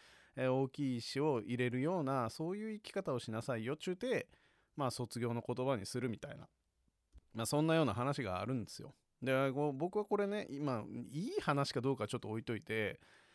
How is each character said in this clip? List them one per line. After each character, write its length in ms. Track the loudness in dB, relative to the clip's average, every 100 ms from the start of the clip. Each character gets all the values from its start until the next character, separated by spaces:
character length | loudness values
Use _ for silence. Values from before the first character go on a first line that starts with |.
| -20 -20 -12 -2
え 120 | 2
ー、 60 |
大 140 | 2 0
き 260 | 0 -2 -2
い 20 |
石 220 | -2 0
を 220 | 2 2
入 160 | 0 0
れ 120 | 2
る 120 | 2
よ 200 | 2 2
う 20 |
な、 260 | 2 2 0
そ 220 | -2 -4
う 60 | -4
い 180 | -6 -8
う 0 |
生 60 |
き 100 | -6
方 220 | -4 -2
を 60 | -2
し 120 | -2
な 100 | -4
さ 160 | -2 -2
い 80 | -2
よ 80 |
っ 40 | -2
ち 120 | -4
ゅ 20 |
う 60 | -2
て、 300 | 0 0 -2 _ _ _ _ -2
ま 100 | -2
あ、 60 |
卒 280 | -2 -4 -2
業 140 | 0
の 100 | 0 -2
言 200 | 0 0
葉 100 | 0
に 100 | -2
す 140 | -2
る 80 | -2
み 100 | 2
た 140 | 4
い 60 | 4
な。 100 | 0 _ _ _ _ _ _ -20 -8
ま 100 | -2
あ、 20 | 2
そ 140 | 4
ん 80 | 6
な 80 | 6
よ 60 |
う 40 | 6
な 80 |
話 300 | 2 0 0
が 160 | -2 -2
あ 60 | 0
る 80 |
ん 100 | -2
で 60 | -4
す 120 | -10
よ。 140 | -16 -18 _ -6
で、 300 | 0 2 2
こ 180 | 2 0
う、 40 |
僕 240 | 0 -2 -2
は 80 | 0
こ 100 | 2
れ 100 | 2
ね、 200 | -2 -4
今、 360 | -4 -2 -2 -4 -8 -8
い 180 | -6 -4 -2
い 40 |
話 320 | 0 2 0
か 80 | 0
ど 100 | 0
う 60 | 0
か 100 | -2
ち 80 | -4
ょ 20 |
っ 20 |
と 80 | -4
置 100 | -6
い 40 |
と 120 | -4 -6
い 60 |
て、 400 | -2 -2 -2 -4 -16 -20 _